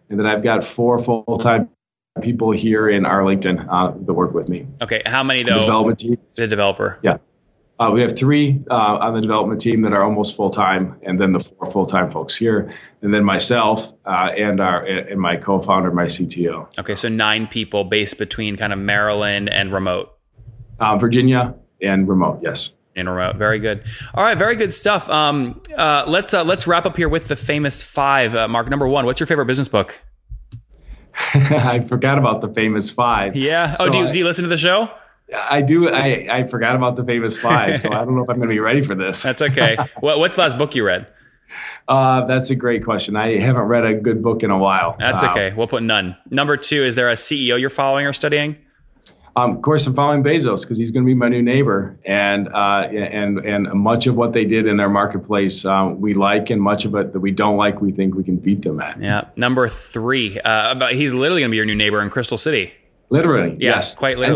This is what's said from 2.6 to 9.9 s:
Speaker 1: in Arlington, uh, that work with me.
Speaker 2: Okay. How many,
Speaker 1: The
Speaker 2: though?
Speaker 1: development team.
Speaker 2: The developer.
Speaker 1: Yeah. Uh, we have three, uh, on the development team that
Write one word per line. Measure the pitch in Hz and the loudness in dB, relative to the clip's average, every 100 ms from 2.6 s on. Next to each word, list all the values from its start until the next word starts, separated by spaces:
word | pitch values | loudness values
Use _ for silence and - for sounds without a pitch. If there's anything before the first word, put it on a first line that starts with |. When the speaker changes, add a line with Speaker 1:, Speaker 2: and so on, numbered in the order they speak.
| 113 107 107 | 2 2 4
Speaker 1:
in | 101 95 | 2 2
Arlington, | 98 95 98 95 90 | 2 4 2 0 -2
uh, | 85 90 90 - | 0 0 0 -2
that | - | -4
work | 87 87 | -2 0
with | 85 85 | -2 -4
me. | 90 - - | -6 -8 -10
Speaker 2:
Okay. | 117 110 107 | -6 -4 -2
How | 127 | -2
many, | 135 131 | 0 0
Speaker 1:
The | 120 | 2
Speaker 2:
though? | 113 | 2
Speaker 1:
development | 110 110 107 110 | 2 2 2 0
team. | 117 120 _ - | -2 -4 _ -6
Speaker 2:
The | 113 | -2
developer. | 104 101 95 101 92 | 2 0 0 -4 -2
Speaker 1:
Yeah. | 104 80 - _ _ _ _ - | 0 -2 -6 _ _ _ _ -2
Uh, | 113 | 2
we | 107 | 2
have | 120 | 0
three, | - 135 147 143 139 - | 0 2 4 2 0 0
uh, | |
on | 123 107 104 113 | 2 2 2 0
the | 113 | -2
development | 107 107 101 107 | 0 0 0 0
team | 117 117 | 0 2
that | 110 | 2